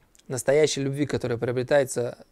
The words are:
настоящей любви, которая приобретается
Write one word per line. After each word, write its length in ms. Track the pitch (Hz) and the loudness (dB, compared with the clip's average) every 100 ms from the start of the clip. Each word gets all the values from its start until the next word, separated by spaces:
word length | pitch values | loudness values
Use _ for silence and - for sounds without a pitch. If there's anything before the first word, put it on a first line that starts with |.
| _ _ - | _ _ -10
настоящей 540 | 127 - 147 147 143 | -4 2 4 4 2
любви, 240 | 135 139 143 | -4 -2 -2
которая 320 | - 123 120 | -2 -2 -2
приобретается 800 | 123 123 127 147 127 123 120 - - | -2 -4 2 2 2 -2 -6 -8 -20